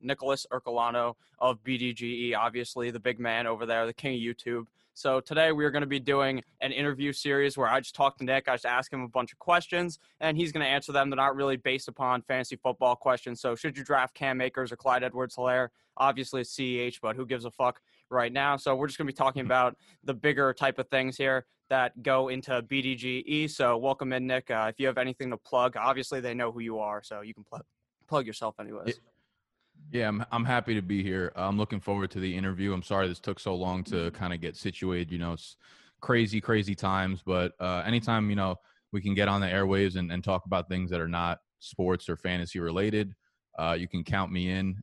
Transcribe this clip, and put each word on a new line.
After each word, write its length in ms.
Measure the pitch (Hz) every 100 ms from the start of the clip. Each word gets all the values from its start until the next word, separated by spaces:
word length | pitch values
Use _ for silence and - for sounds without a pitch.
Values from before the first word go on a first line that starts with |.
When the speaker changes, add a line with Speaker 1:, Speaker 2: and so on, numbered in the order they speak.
Speaker 1:
Nicholas 460 | 123 135 135 135 -
Ercolano 640 | 123 - 117 117 120 120 120 _ _
of 220 | 127 117
B 120 | 110 131
D 160 | 123
G 380 | 117 120 120 120
E, 40 |
obviously 560 | 110 113 117 120 127 120
the 100 | 117
big 180 | 110 117
man 280 | 120 113 117
over 200 | 113 117
there, 180 | 113 113
the 60 |
king 220 | 117 143
of 60 | 127
YouTube. 440 | 117 117 - 120 113 _ _
So 260 | - 139 131
today 320 | - 151 160
we 140 | 151 147
are 40 |
gonna 160 | 143 143
be 140 | 139
doing 420 | 127 139 135 131 - _
an 100 | 135
interview 400 | 123 143 131 143
series 460 | 135 147 139 143 135
where 100 | 120
I 120 | 131
just 140 | 127
talk 220 | - 139 -
to 60 |
Nick, 240 | 127 135 135
I 60 |
just 100 | 123
ask 260 | 120 123 131
him 120 | 135
a 60 | 123
bunch 240 | 127 120
of 40 | -
questions, 600 | - 170 160 175 175 160 _ _
and 180 | 160 156
he's 140 | 170
gonna 120 | 156
answer 260 | 139 143 -
them. 200 | 139 139
They're 80 | 135
not 180 | 135 139
really 200 | 139 135
based 320 | 131 131 -
upon 340 | 117 131 123
fantasy 340 | - 131 127 127
football 400 | 131 123 127 123
questions. 460 | 139 123 - 120
So 120 | 127
should 220 | 117 160 135
you 80 |
draft 300 | 135 143 127
Cam 260 | - 139 127
Akers 320 | 127 - 127
or 40 | 120
Clyde 260 | 135 127
Edwards-Helaire? 680 | 127 123 127 - 127 127 123 - _ -
Obviously 420 | 135 127 127 135
it's 100 | 120
C 280 | - 131 123
E 20 |
H, 220 | 123 -
but 120 | 110
who 120 | 113 127
gives 180 | 123
a 60 | 117
fuck 280 | - 123 - _ _ _
right 240 | 127 120
now? 240 | 127 139 139
So 180 | -
we're 120 | 131 143
just 100 | -
gonna 120 | 147
be 40 |
talking 300 | 127 135 131
Speaker 2:
Mm-hmm. 60 | 123
Speaker 1:
about 280 | 127 123 - _ _
the 120 | 131
bigger 400 | 127 147 135 135
type 240 | 127 139 131
of 100 | 131
things 300 | 135 131 127
here 260 | 135 131 - _ _
that 320 | 131 123 -
go 260 | 123 131 135
into 320 | 127 131 127
B 220 | 117 139
D 120 | 131
G 300 | 127 123 127 -
E. 220 | 151 156
So 300 | - 127 117
welcome 340 | 131 135 135
in, 140 | 127 127
Nick. 240 | 131 -
Uh, 160 | 113 110
if 100 | 117
you 80 | 135
have 120 | 123
anything 320 | 127 127 131
to 80 | 117
plug, 360 | - 131 123
obviously 460 | 113 117 131 127 135
they 140 | 123
know 180 | 120 120
who 80 | 117
you 180 | 117 110
are, 240 | 104 104
so 200 | - 107
you 100 | 107
can 120 | 110
pl-, 200 | 104 110 - _ _ _ _
plug 200 | 151 110
yourself 300 | 107 113 107
anyways. 280 | 107 107 113
Speaker 2:
Yeah. 60 | - _ _ _ _ _ _ _ _ -
Yeah, 180 | 120 110
I'm, 160 | 104 110
I'm 140 | 117
happy 300 | 120 123 117
to 80 | 110
be 200 | 92 101
here. 300 | 95 92 90
I'm 240 | - 92 101
looking 220 | 107 104
forward 300 | 98 101 95
to 80 | 95
the 160 | 95 90
interview. 360 | 95 92 98
I'm 100 | 92
sorry 260 | 87 98 95
this 100 | 87
took 220 | - 92
so 140 | -
long 280 | 90 92 92
to 100 | 87
Speaker 1:
Mm-hmm. 220 | 92 85 80
Speaker 2:
kinda 200 | 92 87
get 200 | 82 76
situated. 540 | 98 87 92 90 85
You 80 | 87
know, 140 | 85
it's 240 | 82 - - - - _ _
crazy, 400 | - 120 113 107
crazy 320 | - 113 101
times, 480 | 98 98 95 95 95
but, 280 | - 90 90 -
uh, 240 | 90 90 87
anytime, 420 | 117 113 113 107
you 80 | 104
know, 200 | 95 90 _ _ _
we 80 | 101
can 140 | 98
get 140 | 98 101
on 120 | 101
the 60 | 98
airwaves 500 | 92 98 98 98 92
and, 160 | 87
and 100 | 90
talk 220 | 95 92
about 240 | 90 92 85
things 220 | 90 90
that 100 | 87
are 80 | 82
not 300 | 85 85 85 _ _
sports 500 | - - 92 90 -
or 80 | 82
fantasy 440 | 92 90 85 95
related, 540 | 85 85 104 107 101 95 _ _ _ -
uh, 160 | 82 85
you 100 | 87
can 160 | 90
count 260 | 82 98 92
me 200 | 92 90
in. 260 | 92 95 95